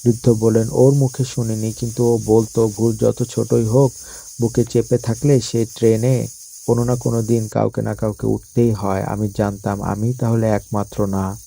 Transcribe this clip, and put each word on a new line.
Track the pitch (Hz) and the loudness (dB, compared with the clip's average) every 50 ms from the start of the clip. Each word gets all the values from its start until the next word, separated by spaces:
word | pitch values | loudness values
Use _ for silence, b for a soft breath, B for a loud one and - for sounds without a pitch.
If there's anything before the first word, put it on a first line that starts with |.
| - | 2
বৃদ্ধ | 120 113 - - 127 | 2 0 4 2 2
বললেন, | 117 107 113 113 110 113 113 110 | 2 4 2 2 2 2 0 2
"ওর | - - 127 135 143 | 2 4 4 6 6
মুখে | 143 135 127 127 - 131 | 4 2 0 0 -4 -6
শুনিনি, | 127 - - 117 110 110 107 110 110 | -4 -4 -6 -4 -4 -4 -4 -4 -6
কিন্তু | 107 - 123 117 113 123 120 | -4 -4 -6 -6 -2 0 2
ও | 120 117 110 104 | 2 2 0 2
বলতো | 107 110 113 110 107 - 113 113 110 104 | 4 4 4 4 2 0 0 0 0 0
ভুল | 104 113 117 110 | 0 0 0 0
যত | 107 113 113 110 - | 2 0 0 0 0
ছোটই | 123 117 - 117 113 117 123 120 117 | -6 -4 -2 -4 -2 0 0 0 2
হোক, | 110 117 131 139 127 B B B B B B B B B - | 2 4 4 4 4 B B B B B B B B B -2
বুকে | 117 110 - 123 117 | -2 0 0 0 -2
চেপে | - - 120 117 - 123 120 | 2 0 0 0 2 -2 -2
থাকলে | - 117 113 - - 147 143 127 | 0 -4 -4 -2 2 2 2 2
সে | 110 - - 117 113 - - | 2 0 -2 -2 -2 -2 -4
ট্রেনে | - 117 113 110 110 113 127 131 120 113 113 - - - - - - - | 0 2 2 2 4 2 0 0 0 -2 -6 -10 -16 -20 -20 -20 -8 -2
কোনো | - 120 117 120 | 0 0 0 2
না | 120 123 | 0 -2
কোনো | 123 - 120 117 117 | 0 0 -2 -2 -2
দিন | 110 104 117 117 110 104 | 0 0 0 0 0 -2
কাউকে | - 110 107 110 - 113 | -2 0 0 0 -2 -4
না | 110 107 107 | -4 -4 -4
কাউকে | - - 107 104 - - | -2 -4 -4 -4 -2 -2
উঠতেই | 110 107 107 - - - 120 120 120 | -2 -2 -2 -6 -4 0 2 2 2
হয়।" | 110 98 98 98 95 95 | 2 -2 -2 -2 -2 -2
আমি | 104 - 107 104 107 104 101 - | -2 -4 -4 -4 -4 -4 -2 -2
জানতাম | 104 101 101 101 - 104 101 101 | -2 -2 -2 -4 -4 -4 -4 -2
আমি | 101 - 101 101 110 120 127 | -2 -4 -2 -2 -2 -2 -2
তাহলে | 127 - 113 113 113 113 110 | -2 0 0 0 2 2 2
একমাত্র | 107 101 - - 107 104 101 - - - 104 | 0 0 -2 -4 -4 -4 -4 -4 -4 -4 -2
না। | 98 98 95 95 95 101 110 - | -2 -2 -2 -4 -4 -6 -10 -14